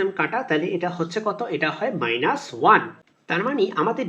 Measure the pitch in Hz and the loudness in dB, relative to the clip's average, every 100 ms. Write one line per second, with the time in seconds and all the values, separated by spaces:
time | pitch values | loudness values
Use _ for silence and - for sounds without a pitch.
0 | 196 190 151 214 262 156 180 175 175 170 | -2 0 0 0 0 0 0 -2 -2 -2
1 | 165 220 214 - 233 165 156 - 226 196 | -4 -4 -4 -2 -4 -2 -2 -2 -4 -2
2 | 120 120 156 277 - 117 160 208 113 - | 0 0 0 0 -4 2 6 6 4 -12
3 | _ _ - 165 220 285 190 - 185 233 | _ _ -6 -2 0 0 0 2 0 0